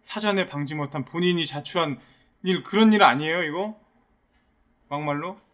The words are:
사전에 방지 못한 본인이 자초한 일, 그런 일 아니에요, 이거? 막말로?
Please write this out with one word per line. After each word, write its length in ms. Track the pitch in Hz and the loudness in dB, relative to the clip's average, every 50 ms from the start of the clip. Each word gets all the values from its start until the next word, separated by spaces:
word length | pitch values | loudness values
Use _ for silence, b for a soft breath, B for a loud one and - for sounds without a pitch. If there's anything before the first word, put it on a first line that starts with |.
사전에 460 | _ - - 220 208 214 202 196 180 - | _ -12 -10 -4 -2 0 0 0 -2 -2
방지 280 | - 143 147 135 151 | -4 -8 -8 -6 -6
못한 300 | 151 147 139 139 151 127 | -6 -6 -6 -6 -8 -10
본인이 400 | - - 170 175 180 180 170 165 | -6 -4 0 0 2 2 0 -2
자초한 540 | - - 147 143 - - 180 170 151 135 - b b b b b b b _ - | -4 -6 -10 -10 -6 -2 -2 -2 -2 -4 -8 b b b b b b b _ -2
일, 180 | 180 185 175 - | -2 -2 -2 -2
그런 280 | - - 202 220 220 214 | -2 2 4 6 6 8
일 100 | 208 202 | 8 8
아니에요, 400 | 143 120 135 151 156 160 180 175 | 6 6 4 0 -2 -2 -2 -2
이거? 360 | 156 147 175 196 214 220 - _ _ _ _ _ _ _ _ _ _ _ _ _ _ _ _ _ _ _ _ _ _ | -4 -4 -6 -6 -8 -8 -14 _ _ _ _ _ _ _ _ _ _ _ _ _ _ _ _ _ _ _ _ _ _
막말로? 500 | 143 147 151 147 143 147 156 180 202 214 _ _ | -8 -6 -4 -4 -4 -4 -6 -8 -10 -14 _ _